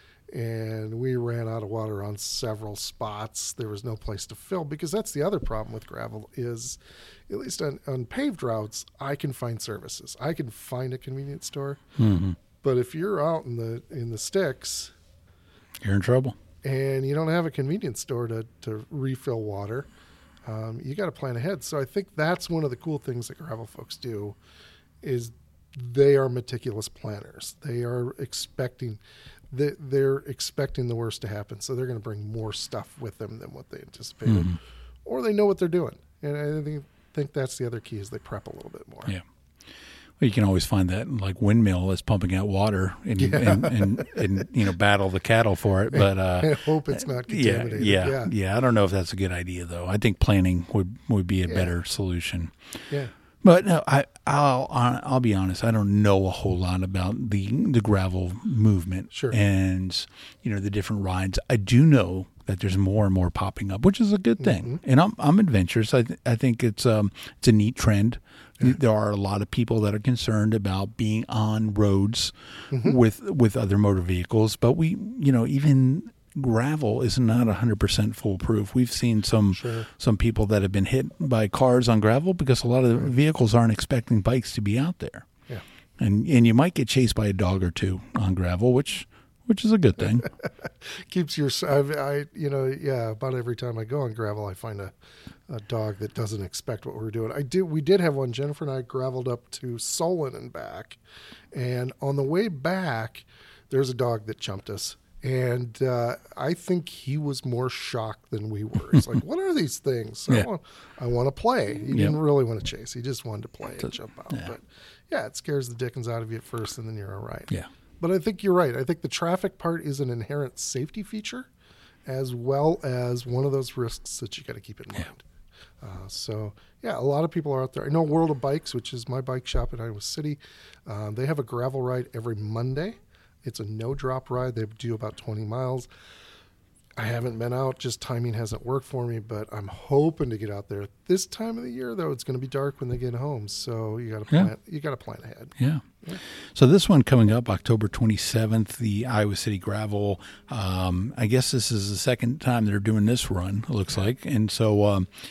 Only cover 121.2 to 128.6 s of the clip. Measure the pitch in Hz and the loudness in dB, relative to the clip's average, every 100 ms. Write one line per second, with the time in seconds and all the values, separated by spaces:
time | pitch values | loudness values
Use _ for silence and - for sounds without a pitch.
121.2 | - 247 262 _ _ _ - _ - 131 | -10 -10 -14 _ _ _ -20 _ -10 -6
122.2 | 131 120 123 139 156 170 139 127 123 123 | -6 -4 -2 2 2 0 -2 -2 -2 -4
123.2 | 123 123 139 135 127 - 117 - - - | -4 -2 0 0 -2 -4 -6 -6 -12 -12
124.2 | 107 - - 113 - 104 - - - - | -10 -12 -14 -16 -16 -18 -14 -12 -12 -14
125.2 | - - - _ - _ 110 92 95 - | -20 -20 -20 _ -20 _ -18 -16 -14 -12
126.2 | - 110 104 - - _ 233 - 135 143 | -8 -6 -8 -12 -20 _ -8 -4 0 0
127.2 | 160 170 151 135 131 - - 160 156 156 | 0 -2 -2 -2 -4 -6 -2 2 2 2
128.2 | 165 143 135 151 | 2 0 -2 -2